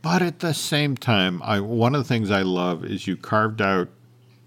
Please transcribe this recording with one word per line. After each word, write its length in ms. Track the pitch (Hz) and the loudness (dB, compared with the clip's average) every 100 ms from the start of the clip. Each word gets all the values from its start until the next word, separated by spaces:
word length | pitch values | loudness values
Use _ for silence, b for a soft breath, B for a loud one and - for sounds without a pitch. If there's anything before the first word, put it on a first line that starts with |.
But 200 | 160 180 | -2 0
at 180 | 175 156 | 0 -2
the 140 | 170 | -4
same 420 | 160 - 151 147 131 | -4 -2 0 0 -2
time, 440 | - 107 92 90 | 0 2 2 -2
I, 160 | - 104 | -2 -2
one 340 | 101 117 117 | 0 2 2
of 60 | 143 | 2
the 80 | 123 | 0
things 220 | 120 104 | 0 2
I 100 | 101 | 2
love 420 | 95 90 90 82 | 2 2 0 -2
is 220 | - 98 - | -4 -6 -4
you 100 | 87 | -6
carved 440 | - 110 110 110 | -2 0 0 0
out 280 | 98 95 87 - _ _ _ _ | 2 2 0 -6 _ _ _ _